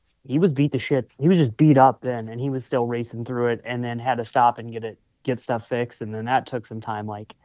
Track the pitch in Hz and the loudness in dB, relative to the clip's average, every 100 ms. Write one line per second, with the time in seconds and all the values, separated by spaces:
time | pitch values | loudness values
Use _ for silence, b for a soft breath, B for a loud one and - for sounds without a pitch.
0 | _ _ 135 139 190 135 147 - - 135 | _ _ -4 0 2 2 0 0 -2 -2
1 | - - 147 180 127 110 151 135 131 - | -2 0 4 4 4 4 6 8 6 4
2 | 127 120 113 117 139 131 - 131 120 120 | -4 -6 -8 -8 -6 -6 -4 -2 -2 -4
3 | 117 117 117 123 120 113 117 123 120 117 | -6 -8 -6 -2 -2 -2 -6 -8 -6 -6
4 | 127 120 117 131 120 117 117 113 110 98 | -4 -4 -2 2 2 2 -6 -10 -10 -12
5 | _ _ - 120 - 139 - 120 120 - | _ _ -4 -4 -4 -6 -4 -4 -4 -8
6 | 107 110 117 131 113 123 - 110 113 107 | -10 -8 -2 -2 -2 -8 -8 -10 -8 -8
7 | 107 104 107 - | -8 -10 -14 -20